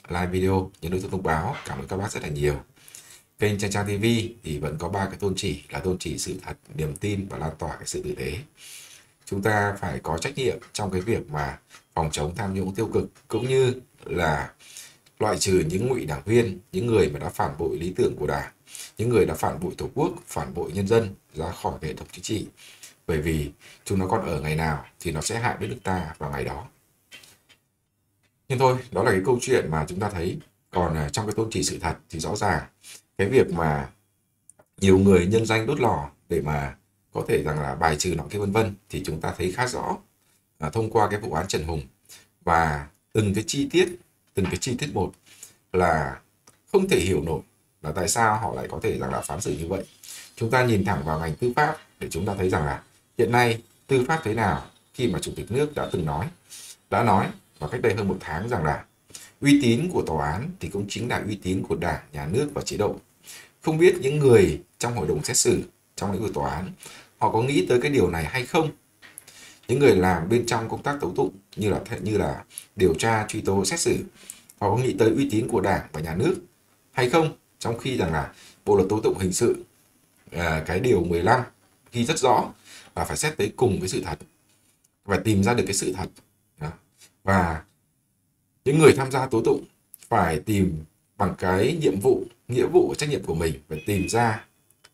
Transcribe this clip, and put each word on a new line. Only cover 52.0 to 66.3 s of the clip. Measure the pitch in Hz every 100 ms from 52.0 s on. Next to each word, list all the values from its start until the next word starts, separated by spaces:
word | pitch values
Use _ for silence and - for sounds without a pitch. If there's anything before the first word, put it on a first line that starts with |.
| 120
chúng | 82 101
ta | 95
thấy | 92
rằng | 101 73
là | 65 - _ _ -
hiện | 110
nay | 123 120 113 - _ -
tư | 135 -
pháp | 160
thế | -
nào | 117 104 71 - _ _
khi | - -
mà | 78
Chủ | - -
tịch | -
nước | 123 147 -
đã | -
từng | 95 78
nói, | 76 139 - _ - - - _
đã | 98
nói | 117 98 - - _ -
vào | -
cách | -
đây | 117 101
hơn | 101
một | 92
tháng | - 78 113
rằng | 117
là | 76 69 - _ _ - - _
uy | 139 143
tín | 120 117 175
của | - -
tòa | 80 73
án | 85 160 -
thì | 80
cũng | 98 104
chính | 101 120
là | 107 104
uy | 104
tín | 90 92 -
của | 80
Đảng, | 87 76 -
Nhà | 73 71
nước | 110 147
và | -
chế | - 98
độ. | 101 - - _ - - - _
Không | - 156
biết | 180 180
những | 139 151
người | 135 113 87 73 - -
trong | 120 120
hội | -
đồng | 76
xét | - -
xử, | - - - _ _ -
trong | 98
lĩnh | 95
vực | 107